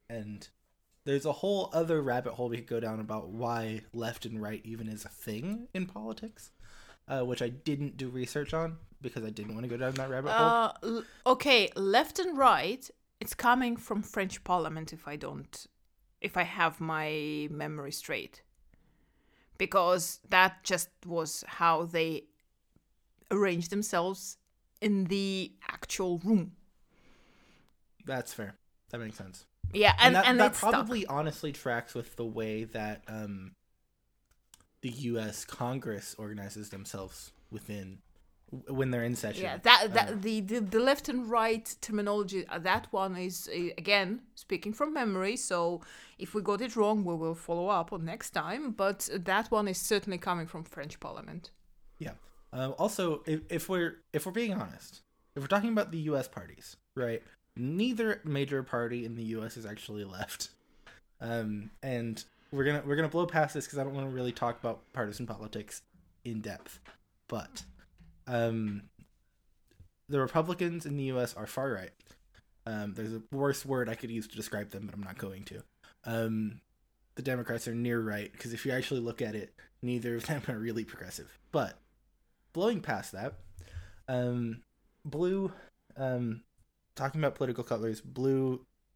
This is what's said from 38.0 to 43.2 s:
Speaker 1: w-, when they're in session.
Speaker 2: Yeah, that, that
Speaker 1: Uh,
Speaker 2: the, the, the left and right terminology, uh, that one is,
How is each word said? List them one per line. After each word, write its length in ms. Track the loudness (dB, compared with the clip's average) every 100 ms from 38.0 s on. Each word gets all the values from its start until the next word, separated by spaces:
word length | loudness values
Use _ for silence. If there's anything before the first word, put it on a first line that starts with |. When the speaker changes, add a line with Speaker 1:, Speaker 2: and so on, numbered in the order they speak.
| -20 -20 _ _ _
Speaker 1:
w-, 220 | -14 -6 -2
when 140 | 0
they're 120 | 2
in 120 | 0 -2
session. 280 | -4 -4
Speaker 2:
Yeah, 140 | -4 4
that, 300 | 8 8 8
that 160 | 4 4
Speaker 1:
Uh, 60 | 0
Speaker 2:
the, 220 | -2 -2
the, 180 | 0 -2
the 200 | 2 4
left 300 | 4 4 0
and 180 | -4 0
right 480 | 2 4 0 -4 -10
terminology, 640 | -4 -2 2 0 0 -4 -4
uh, 120 | -2
that 280 | 2 0 0
one 240 | -2 0
is, 340 | -2